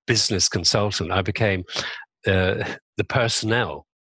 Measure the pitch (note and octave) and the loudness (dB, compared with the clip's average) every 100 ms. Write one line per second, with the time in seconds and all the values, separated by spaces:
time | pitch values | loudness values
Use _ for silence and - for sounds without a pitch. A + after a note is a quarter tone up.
0 | - A2+ - F#2+ - G2 E2+ A2 G#2 - | -2 0 2 0 0 0 2 2 0 -2
1 | E2+ F#2 G2+ - A2 F#2 F2+ - - - | -2 0 0 0 0 0 -4 -8 -8 -10
2 | - _ - F#2+ F#2 - - - _ - | -16 _ 2 4 4 0 -4 -8 _ -6
3 | G2 C3 A2+ - A2 A#2 F#2+ C#2+ - _ | -2 0 0 0 0 0 0 -6 -14 _